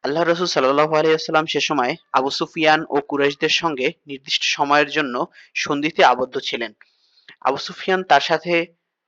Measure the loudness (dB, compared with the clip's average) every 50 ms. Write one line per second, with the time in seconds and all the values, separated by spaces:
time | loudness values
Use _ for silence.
0 | -4 -2 -2 0 0 0 0 0 -2 -2 0 0 2 2 2 2 2 2 2 2
1 | 4 2 2 0 0 0 0 0 0 0 -4 -4 -2 -2 0 0 0 -2 -4 -8
2 | _ _ -2 -2 0 0 -4 -4 -6 -6 -4 0 4 4 4 4 0 -2 -4 -4
3 | -2 -2 -2 0 0 0 0 _ -2 0 0 0 0 -2 -2 -2 -4 -4 -4 _
4 | _ -16 -16 -16 _ -6 -4 -4 -2 -4 -2 -2 0 2 4 2 2 2 0 -2
5 | -2 -2 -4 -6 -6 -6 _ -20 -20 _ _ -8 -4 -4 -4 -2 -2 -4 2 4
6 | 4 4 4 2 -2 -4 -6 -8 -6 -6 -6 -6 -8 -10 _ _ -20 _ _ _
7 | _ _ _ _ _ -20 -20 _ -2 -2 -2 -2 -6 -12 -12 -8 -2 -2 -2 -2
8 | 2 4 4 4 4 2 -2 -2 0 0 0 0 0 -2 _ _ _ _ _ _
9 | _